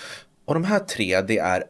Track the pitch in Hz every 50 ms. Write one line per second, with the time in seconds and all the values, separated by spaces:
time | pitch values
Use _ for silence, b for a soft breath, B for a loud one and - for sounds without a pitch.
0 | B B B B B B B _ _ - 147 160 170 190 214 202 196 - - -
1 | 107 90 92 92 95 98 113 101 80 90 92 90 -